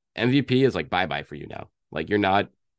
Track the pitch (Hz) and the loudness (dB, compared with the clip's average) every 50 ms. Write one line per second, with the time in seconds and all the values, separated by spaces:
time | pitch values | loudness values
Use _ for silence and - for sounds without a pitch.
0 | _ _ _ - 113 123 131 143 127 - 131 131 135 123 - 90 76 65 90 90 | _ _ _ -2 0 2 2 2 2 2 2 4 4 4 2 0 -4 -2 -2 -2
1 | 95 78 73 71 - _ 76 71 71 - - - - - _ _ _ _ - 80 | 0 -2 -4 -6 -8 _ -12 -14 -14 -14 -14 -14 -16 -18 _ _ _ _ -8 -8
2 | 80 - 101 104 101 95 95 101 98 - _ _ _ _ _ | -4 0 0 2 2 4 2 2 0 -2 _ _ _ _ _